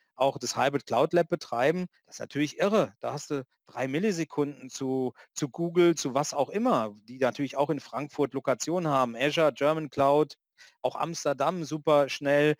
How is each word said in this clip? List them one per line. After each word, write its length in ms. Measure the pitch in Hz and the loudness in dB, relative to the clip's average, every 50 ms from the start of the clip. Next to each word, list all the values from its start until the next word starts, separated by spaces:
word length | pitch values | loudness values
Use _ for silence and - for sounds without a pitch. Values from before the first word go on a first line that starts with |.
| _ _ _ | _ _ _
auch 220 | - 131 139 - | 0 0 0 0
das 180 | - - - - | -2 -6 -4 -2
Hybrid 300 | 120 123 135 143 139 - | 0 0 0 0 -2 -2
Cloud 280 | - 120 117 147 165 - | 0 2 2 2 4 4
Lab 160 | 175 170 - | 2 2 2
betreiben, 580 | 175 - - - 120 117 127 147 165 180 180 170 _ _ _ | -2 -6 -6 -4 -2 2 2 2 2 0 -4 -8 _ _ _
das 100 | _ - | _ -16
ist 40 | - | -16
natürlich 400 | - - - 143 151 147 - - | -12 -6 -4 -2 -2 -2 -2 0
irre. 340 | 175 202 220 208 151 104 - _ | 0 2 2 2 0 0 -4 _
Da 140 | - 120 123 | -8 -8 -8
hast 180 | 147 - - | -8 -8 -6
du 140 | 151 139 127 _ _ _ _ | -6 -6 -6 _ _ _ _
drei 220 | _ - 120 131 | _ -8 -6 -4
Millisekunden 840 | 131 131 156 202 220 185 165 160 - - - 143 143 147 - 131 127 | -2 -2 0 0 0 0 -2 -4 -4 -2 -2 -2 -2 -4 -10 -16 -14
zu, 440 | - - 135 131 131 131 131 123 - - - _ - | -10 -6 -4 -2 -2 -2 -2 -4 -6 -8 -20 _ -10
zu 160 | - 156 131 | -6 -6 -6
Google, 460 | - - 170 170 165 180 175 170 165 | -4 -4 -4 0 2 4 4 4 4
zu 180 | - - 139 120 | 2 -2 -2 -2
was 200 | 139 147 - - | -2 -2 -2 -2
auch 160 | 147 131 - | -2 -2 -2
immer, 460 | - 208 240 254 185 123 110 107 104 104 104 | -2 -2 0 0 0 0 0 -4 -8 -14 _
die 120 | 110 127 | -12 -4
natürlich 400 | 131 131 120 - - 143 127 - | 0 0 0 0 -2 -4 -4 0
auch 120 | 135 147 147 | 0 0 0
in 100 | 156 135 | -2 -4
Frankfurt 540 | - - - 123 147 147 - - 143 127 - | -6 -8 -8 -8 -8 -6 -4 -2 -2 -2 -2
Lokationen 580 | 135 - - 127 - - 151 165 185 170 156 | -4 -2 -2 -2 -2 -2 -4 -4 -2 0 2
haben. 240 | 139 135 127 120 117 | 2 2 2 0 0
Azure, 380 | 113 135 151 143 165 160 147 123 | -2 -2 0 2 2 2 2 2
German 360 | - 139 147 160 160 156 139 | 2 0 0 0 0 -4 -4
Cloud, 480 | - 139 139 139 143 151 151 143 - _ _ _ _ _ - - _ _ | 0 2 4 4 4 4 2 0 -4 _ _ _ _ _ -20 -20 _ _
auch 140 | - 127 - | -4 -4 -2
Amsterdam 680 | - 143 165 165 - - 151 - 127 135 156 185 180 160 | -4 -4 -4 -4 -4 -2 -2 -2 0 0 -2 -2 -2 -4
super 460 | 127 156 156 143 160 151 143 143 131 | -6 -6 -2 2 4 4 4 4 2
schnell, 460 | - - 147 139 143 143 147 151 151 | -2 -4 0 2 4 4 4 4 2